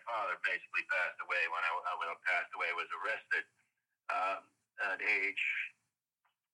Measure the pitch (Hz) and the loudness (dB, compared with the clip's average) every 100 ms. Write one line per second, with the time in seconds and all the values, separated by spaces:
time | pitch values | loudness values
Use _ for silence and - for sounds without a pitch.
0 | - 113 110 95 98 - - - - - | -2 -2 0 0 0 0 0 -2 0 0
1 | 90 - - - - 87 - - - - | 0 -4 -2 0 2 2 0 0 -2 -2
2 | - - - - - - - 85 - - | -4 -2 2 2 0 -2 -2 0 -4 -4
3 | - - - - - _ _ _ _ _ | -2 -4 0 0 0 _ _ _ _ _
4 | - - - - - _ _ - - - | -4 0 0 -2 -6 _ _ -4 -2 0
5 | - - - - - - - - _ _ | 2 4 2 0 0 0 -4 -8 _ _
6 | _ _ _ _ _ | _ _ _ _ _